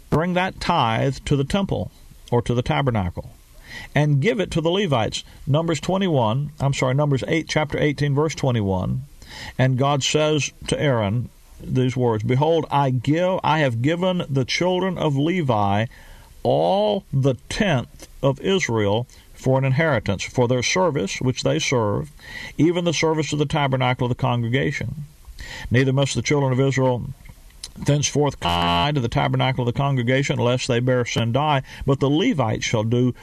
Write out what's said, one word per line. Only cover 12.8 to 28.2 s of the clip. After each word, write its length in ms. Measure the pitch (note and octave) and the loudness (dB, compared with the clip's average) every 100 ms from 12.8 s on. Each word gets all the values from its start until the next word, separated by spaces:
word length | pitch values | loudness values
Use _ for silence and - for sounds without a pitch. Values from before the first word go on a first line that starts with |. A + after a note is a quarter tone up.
| C#3 | 2
give, 500 | B2+ B2 D#3 F3+ F#3 | 0 0 2 2 0
I 180 | C3+ D#3 | 0 2
have 220 | C#3+ A#2 | 2 0
given 420 | C3 E3+ F#3 F3+ D#3 | 0 0 0 0 -2
the 140 | C3+ | -2
children 540 | B2+ - F3 F3+ F#3 F3 | -2 0 0 0 0 0
of 180 | D#3 C3+ | 0 0
Levi 680 | D3+ F#3 C#3 A2 G2+ G2+ A2+ - - - - - | 0 0 2 2 2 2 0 -6 -20 -20 -20 -6
all 640 | - C#3 E3 F#3+ G#3+ G3+ - | -2 0 2 2 0 -2 -2
the 220 | C3+ C3+ A#2+ - | 0 0 -2 -6
tenth 640 | - G#3 C#3 - - - - | -2 0 0 -4 -12 -20 -2
of 200 | C#3 C#3 | -2 0
Israel 680 | F#3 G3 - A2+ G2+ G#2+ B2+ - - | 0 0 0 0 2 0 -2 -10 -20
for 240 | - C3 C3 | -6 0 2
an 60 | |
inheritance, 600 | C3+ C3 E3 B2 - G2 | 2 2 2 0 0 -4
for 260 | - - B2 | -4 0 2
their 140 | B2+ | 2
service 580 | A#2+ F#3 F3+ C#3+ F#3+ - | 0 0 0 0 -4 -2
which 220 | B2+ B2 | -2 -2
they 160 | C3+ D3+ | -2 -2
serve, 520 | - B2+ G#2+ A2 D3+ - - - - - | 0 0 0 -2 -4 -12 -18 -14 -14 0
even 260 | D#3 F3 | 2 2
the 100 | F3 | 0
service 380 | D3+ D#3+ D#3+ D3 | 0 0 0 -2
of 80 | D3 | -2
the 60 | D3 | 0
tabernacle 600 | D#3 C#3+ C3 B2+ B2+ B2 | 0 0 2 0 0 0
of 40 | |
the 120 | A#2+ | 0
congregation. 840 | B2+ A#2+ A#2 B2+ D#3 C#3+ G#2+ - D3 - - - - - - | 0 0 0 0 0 -2 -6 -8 -12 -16 -20 -16 -14 -12 0
Neither 240 | A#2 C3+ | 2 4
must 220 | C3 C#3 B2 | 2 0 -2
the 60 | |
children 300 | - D3 C3+ | 0 0 2
of 80 | B2+ | 2
Israel 480 | C3+ C3 C3 B2 - - - - - - - - | 2 2 0 0 -6 -14 -18 -20 -20 -20 -18 -6
thenceforth 640 | - D3 C#3+ C#3 | 0 0 0 0